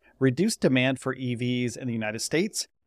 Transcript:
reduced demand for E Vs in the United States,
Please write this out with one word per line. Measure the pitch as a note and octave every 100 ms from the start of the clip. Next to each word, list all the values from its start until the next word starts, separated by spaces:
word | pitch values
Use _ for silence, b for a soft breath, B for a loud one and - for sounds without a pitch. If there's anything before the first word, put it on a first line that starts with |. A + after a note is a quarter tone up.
| b -
reduced | C3 C3 A3 -
demand | - B2+ B2+ C3
for | C3 C3
E | B2+
Vs | A#2+ B2 B2 A#2+ -
in | B2+
the |
United | A#2 G#2+ A2+
States, | - D3+ G#3 - - _